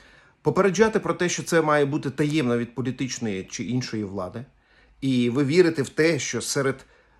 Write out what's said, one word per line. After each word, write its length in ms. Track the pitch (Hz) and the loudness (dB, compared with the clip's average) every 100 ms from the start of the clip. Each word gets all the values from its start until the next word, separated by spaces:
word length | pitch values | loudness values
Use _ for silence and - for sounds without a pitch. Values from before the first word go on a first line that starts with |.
| - _ _ _ | -20 _ _ _
попереджати 580 | 151 147 190 175 220 208 | 0 2 2 4 4 2
про 140 | - | -2
те, 160 | - 175 | -2 -2
що 140 | - | -2
це 180 | 151 165 | 0 2
має 240 | 160 147 143 | 4 4 2
бути 240 | 147 143 | 0 -4
таємно 480 | - 147 156 127 120 | -2 0 0 0 0
від 180 | 117 - | -2 -4
політичної 680 | 131 123 131 - 117 95 | -6 -4 -6 -4 -4 -4
чи 200 | 92 - | -6 -8
іншої 400 | 90 127 123 110 | -4 -4 -4 -6
влади. 420 | 101 98 90 113 135 _ _ _ _ _ | -6 -6 -8 -10 -14 _ _ _ _ _
І 260 | 135 127 120 | -2 0 2
ви 140 | 120 | 2
вірите 380 | 139 170 170 160 | 2 4 4 2
в 80 | 131 | -2
те, 300 | - 160 151 | 0 2 2
що 220 | - 117 | -2 -6
серед 440 | - 143 135 131 - _ _ _ | -4 -2 -2 -4 -10 _ _ _